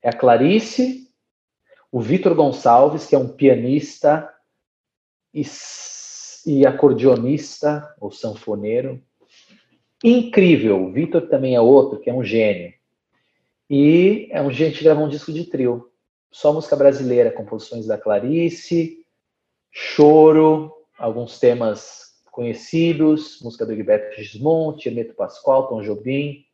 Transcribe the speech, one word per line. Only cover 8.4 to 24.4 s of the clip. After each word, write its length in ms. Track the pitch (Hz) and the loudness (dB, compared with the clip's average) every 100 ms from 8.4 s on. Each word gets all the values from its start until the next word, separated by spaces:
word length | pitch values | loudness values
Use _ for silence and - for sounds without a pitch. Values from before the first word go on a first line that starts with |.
| - 104 104 120 135 127 _ _ _ _ _ _ _ _ _ _ | -10 -8 -4 -6 -6 -14 _ _ _ _ _ _ _ _ _ _
Incrível, 840 | 233 240 233 208 185 151 110 95 | 2 2 2 2 4 4 2 0
o 80 | 92 | -2
Vitor 360 | 110 165 170 - | -6 -2 -4 -2
também 260 | 139 131 | -2 0
é 60 | 120 | 2
outro, 380 | 117 135 - 104 | 6 6 4 -4
que 100 | - | -6
é 60 | |
um 100 | 127 | -6
gênio. 480 | 107 113 107 90 87 _ _ _ _ _ _ _ _ _ _ | -4 -2 -2 -4 -10 _ _ _ _ _ _ _ _ _ _
E 600 | 139 147 165 185 220 - | 2 4 4 2 0 -6
é 100 | 151 | -6
um, 80 | 139 | -6
a 40 | |
gente 300 | 123 156 147 | -2 -4 2
gravou 220 | 156 151 | 2 2
um 40 | 151 | -2
disco 240 | 147 - | -6 -10
de 120 | 156 | -12
trio. 460 | 165 139 123 120 - _ _ _ _ | -8 -4 -4 -4 -12 _ _ _ _
Só 220 | - 151 | -2 -2
música 240 | 156 - 143 | -2 -4 2
brasileira, 540 | 139 139 127 120 113 | 2 2 -2 0 0
composições 560 | - 104 110 - 117 110 | -2 -12 -14 -14 -14 -8
da 120 | 104 | -6
Clarice, 1040 | 107 101 123 160 170 165 - 170 160 - _ _ _ _ _ _ _ | -2 -4 -2 -2 -4 -6 -6 -4 -4 -12 _ _ _ _ _ _ _
choro, 1000 | - - - 147 156 156 156 156 156 156 - _ _ | -16 -8 4 6 8 6 6 4 0 -6 -18 _ _
alguns 400 | 117 113 117 - | -8 -8 -12 0
temas 840 | 123 120 113 101 - - - _ _ | 0 2 -4 -6 -14 -20 -20 _ _
conhecidos, 1080 | - 120 113 - 165 170 151 156 151 151 - | -10 -10 -10 -6 -2 -2 0 0 0 -4 -16
música 240 | 120 - 113 | -18 -10 -8
do 60 | |
Egberto 440 | 110 101 107 - - | -6 -2 -2 -2 -14
Gismonti, 720 | 104 104 | -18 -6